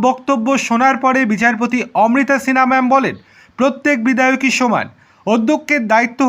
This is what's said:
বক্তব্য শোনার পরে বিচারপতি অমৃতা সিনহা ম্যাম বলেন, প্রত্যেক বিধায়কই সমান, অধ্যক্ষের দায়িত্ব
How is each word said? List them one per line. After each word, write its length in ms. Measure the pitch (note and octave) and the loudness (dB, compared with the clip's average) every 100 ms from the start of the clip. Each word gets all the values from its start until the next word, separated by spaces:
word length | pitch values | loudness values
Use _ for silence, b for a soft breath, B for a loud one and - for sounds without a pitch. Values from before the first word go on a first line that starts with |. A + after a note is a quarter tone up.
বক্তব্য 460 | B3 B3+ - C#4 A3+ C4+ | 0 -2 -2 -2 0 -2
শোনার 380 | - A#3 C4 C4+ | -2 0 0 0
পরে 220 | C4 C4 B3+ | 0 0 0
বিচারপতি 540 | G#3 A#3 A3+ A#3 B3 G3+ F3 | 0 0 0 -2 -2 -2 0
অমৃতা 420 | A3 B3+ C4+ C#4 | 2 2 0 0
সিনহা 260 | C4+ C4 B3+ | 0 0 2
ম্যাম 200 | C4 B3+ | 2 2
বলেন, 260 | C4+ A3 - b b b - | 0 0 -4 b b b -2
প্রত্যেক 380 | C4+ C4+ D4 C#4 | -2 0 -2 0
বিধায়কই 480 | A3+ B3+ C4 C4 C4+ | 0 2 2 0 -2
সমান, 360 | - B3 F3+ - b b b - | 0 0 0 -4 b b b -2
অধ্যক্ষের 560 | A#3 A3 D4+ D4+ D4 A3 | 0 2 -2 0 -2 0
দায়িত্ব 320 | A3 A#3+ B3 | 0 0 0